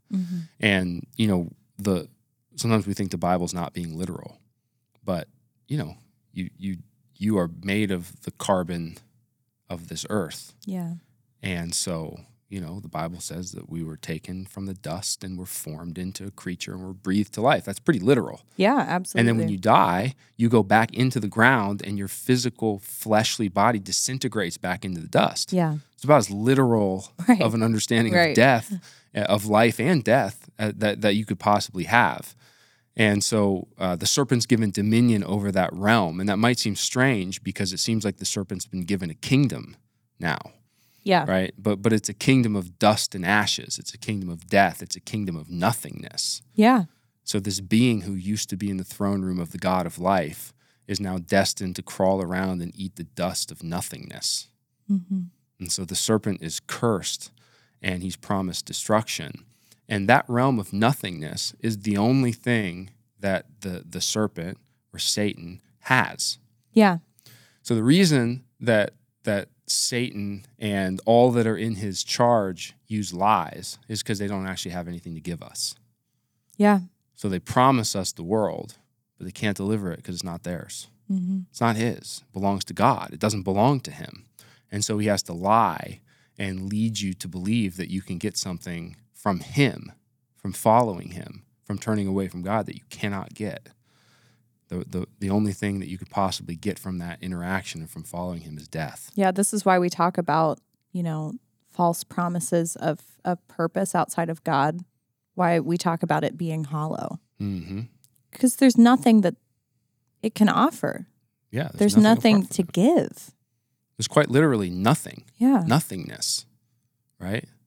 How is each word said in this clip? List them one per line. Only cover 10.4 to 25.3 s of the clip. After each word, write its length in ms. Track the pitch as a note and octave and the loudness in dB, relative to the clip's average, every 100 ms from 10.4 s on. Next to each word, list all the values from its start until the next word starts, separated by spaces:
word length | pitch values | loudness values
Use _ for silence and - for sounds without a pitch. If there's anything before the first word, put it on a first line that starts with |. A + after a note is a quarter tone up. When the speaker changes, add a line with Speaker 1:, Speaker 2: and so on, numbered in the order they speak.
| - _ | -18 _
Speaker 1:
Yeah. 280 | - F#3 E3+ E3+ - _ _ _ | -10 -8 -8 -10 -16 _ _ _
Speaker 2:
And 320 | - E2+ E2+ | -6 -4 -4
so, 460 | - - E2 D#2+ - - _ _ | -6 -4 -6 -8 -12 -20 _ _
you 120 | G2 | -12
know, 180 | E2 F#2 | -10 -12
the 100 | E2 | -10
Bible 300 | D#2 E2 F2 | -8 -6 -8
says 320 | - E2 F2+ | -10 -10 -12
that 160 | - - | -12 -12
we 140 | E2 | -10
were 140 | D#2+ D#2 | -8 -10
taken 500 | - D#2+ - F#2 F#2+ | -10 -10 -10 -12 -12
from 200 | - G2 | -10 -10
the 80 | |
dust 500 | F#2 - E2+ - - | -10 -10 -8 -8 -8
and 120 | F#2+ F2+ | -10 -12
were 100 | F#2 | -10
formed 520 | - - D#2 F2 E2+ | -10 -10 -10 -10 -8
into 280 | F#2 F#2 G2 | -8 -10 -14
a 40 | |
creature 420 | - - F3 - | -12 -10 -8 -8
and 100 | F#2 | -10
were 100 | F#2 | -12
breathed 380 | F#2+ G2 G2 G2+ | -8 0 0 0
to 60 | - | 0
life. 240 | A#2 C3 | 2 2
That's 160 | - G2 | 0 -4
pretty 180 | - C3 | 2 2
literal. 440 | F#2+ C3+ C#2 - _ | 4 4 2 -6 _
Speaker 1:
Yeah, 220 | - F#3+ C#4 F3 | 0 2 4 2
absolutely. 320 | F3 F#3 - | -2 -2 2
Speaker 2:
And 80 | A#2 | 2
then 80 | A2+ | 4
when 100 | G#2+ | 0
you 60 | G2+ | 0
die, 560 | G#2+ B2 - F2 A#2+ C3 _ - | 4 6 6 2 0 -4 _ 0
you 120 | A#2 | 4
go 140 | A#2 | 6
back 320 | G2 G#2+ A2+ | 6 4 4
into 240 | - B2+ B2+ | 2 0 0
the 80 | G#2 | -2
ground 560 | A2+ A#2 C3 G2+ G2+ | 4 6 6 2 -2
and 140 | G2+ G#2 | -4 -6
your 80 | F#2+ | -6
physical 720 | - - B2+ B2 - A2+ G2+ | -4 0 2 0 -2 -2 -2
fleshly 720 | - - A2 G#2+ A2 - G#2+ | -6 -10 2 4 4 0 -2
body 320 | F#2+ G#2 A2+ | 4 4 4
disintegrates 760 | F#2+ F2+ - C3 C3 A2 F2+ - | -2 -2 -2 -2 -4 -2 -4 -4
back 260 | F2+ F#2 | -6 -4
into 160 | G2 F2+ | -6 -8
the 80 | - | -2
dust. 440 | - - | 2 2